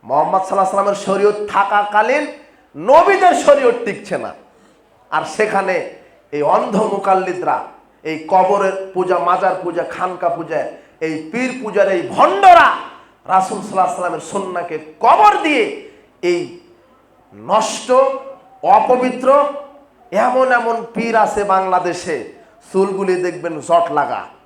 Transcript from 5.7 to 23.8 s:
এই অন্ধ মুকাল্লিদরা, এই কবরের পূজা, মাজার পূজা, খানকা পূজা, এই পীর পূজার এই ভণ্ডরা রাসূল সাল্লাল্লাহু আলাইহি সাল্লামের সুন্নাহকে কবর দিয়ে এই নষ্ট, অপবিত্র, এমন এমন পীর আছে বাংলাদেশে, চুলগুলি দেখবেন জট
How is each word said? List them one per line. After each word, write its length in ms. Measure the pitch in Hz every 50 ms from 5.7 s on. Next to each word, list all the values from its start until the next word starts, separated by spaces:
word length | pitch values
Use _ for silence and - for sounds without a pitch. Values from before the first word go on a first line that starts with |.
| 180 165 - - - - - _ _ _ _ _
এই 100 | - 147
অন্ধ 340 | 147 151 180 214 247 247 208 185
মুকাল্লিদরা, 840 | 180 - 196 196 190 196 190 185 180 180 180 180 165 151 131 - - - - - _ _ _ _ -
এই 220 | 156 160 151 156
কবরের 640 | - 190 185 185 185 202 202 196 190 185 190 190 190 185
পূজা, 260 | 180 180 180 180 175
মাজার 360 | 170 175 180 190 196 185 - - 180
পূজা, 200 | 175 165 175 160
খানকা 460 | 165 - - 180 185 180 170 180 170
পূজা, 380 | 170 165 160 151 160 143 - - - - - _ _ _
এই 280 | 160 160 156 156 156 -
পীর 280 | - 240 254 254 - - 220
পূজার 280 | 214 180 202 190 196
এই 100 | 190 175
ভণ্ডরা 760 | 139 123 - - 277 349 381 403 392 370 349 339 294 233 - - - - - - - _ _ _ _
রাসূল 320 | - 185 190 190 - 220
সাল্লাল্লাহু 240 | 190 - - - 185
আলাইহি 140 | 180 180 190
সাল্লামের 240 | 180 180 175 165 156
সুন্নাহকে 580 | - - - 196 190 185 180 175 170 - 160 156 151 - - -
কবর 420 | 202 247 330 - 427 415 403 -
দিয়ে 500 | 320 311 294 254 202 147 - - - - - - _ _ _ _
এই 380 | - 175 175 170 - - - - _ _ _ _ _ _ _ _ _ _ _ _ _ _ 98
নষ্ট, 580 | 104 107 139 190 214 - - - - - - 254 262 269 269 - - - - - - - - - - -
অপবিত্র, 840 | 165 196 - - - 254 - 254 254 - - 254 262 277 294 285 294 - - - - - - - _ _ _ _ _
এমন 400 | 175 202 247 254 254 262 262 262
এমন 340 | 247 240 226 233 226 233 - - -
পীর 220 | 220 233 233 220
আছে 280 | 220 208 - - 208 202
বাংলাদেশে, 880 | 190 190 190 190 190 185 180 180 180 165 - - 185 156 123 104 92 - - - _ _ _ _ -
চুলগুলি 440 | - 190 196 202 190 190 196 185 185
দেখবেন 440 | 175 180 180 165 151 156 170 165 151
জট 320 | 131 - 170 170